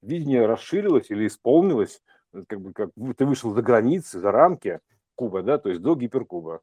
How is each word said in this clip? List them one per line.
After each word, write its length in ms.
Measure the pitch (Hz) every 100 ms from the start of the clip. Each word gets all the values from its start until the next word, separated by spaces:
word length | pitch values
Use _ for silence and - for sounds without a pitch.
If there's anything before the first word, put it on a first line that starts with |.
видение 440 | 101 170 143 123 110
расширилось 640 | 113 - 190 202 131 -
или 160 | 104 107
исполнилось, 760 | - 117 160 190 123 92 - _ _ _
э, 120 | 95 87
как 120 | 101
бы 120 | 95
как 180 | - 95 -
в-, 180 | 131
ты 120 | - 139
вышел 260 | 131 113
за 80 | 110
границы, 580 | 117 113 120 180 - 92
за 120 | 98
рамки 480 | 113 175 175 98 85 _ _ _ -
куба, 260 | 113 95
да, 160 | 101 147
то 100 | 98
есть 120 | 87
до 120 | 123 147
гиперкуба. 680 | 120 127 - 87 80 82